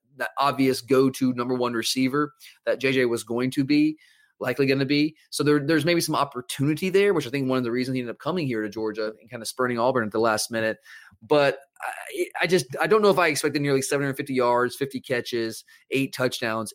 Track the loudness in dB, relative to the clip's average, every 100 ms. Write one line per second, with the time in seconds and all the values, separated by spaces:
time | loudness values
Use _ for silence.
0 | _ -8 -8 0 -2 2 2 0 2 4
1 | 4 2 -2 0 -2 -2 -2 -2 -2 0
2 | 0 0 -2 -6 -20 -8 -4 0 2 2
3 | 2 0 -4 -2 -2 -2 2 2 2 -2
4 | _ _ _ _ -6 0 0 2 2 2
5 | 0 -2 _ -2 2 2 4 2 2 0
6 | 0 -2 -2 -4 -10 -2 0 0 0 2
7 | 4 2 -2 -4 0 0 0 -2 -2 -4
8 | -6 -8 -4 -4 -2 -2 -4 -4 -6 -4
9 | -6 -8 -16 -12 -12 -4 -2 2 2 2
10 | 0 0 2 2 -2 -2 -2 -4 -12 -20
11 | -20 _ 0 2 2 0 -10 _ -10 -10
12 | -10 -6 -6 -2 2 2 0 -4 2 4
13 | 6 4 2 2 0 0 2 2 2 0
14 | -2 -4 -2 0 2 4 2 -2 -6 -6
15 | -4 -4 -2 -4 -4 -6 -16 -20 _ -2
16 | -2 -2 -2 -2 -4 -4 -6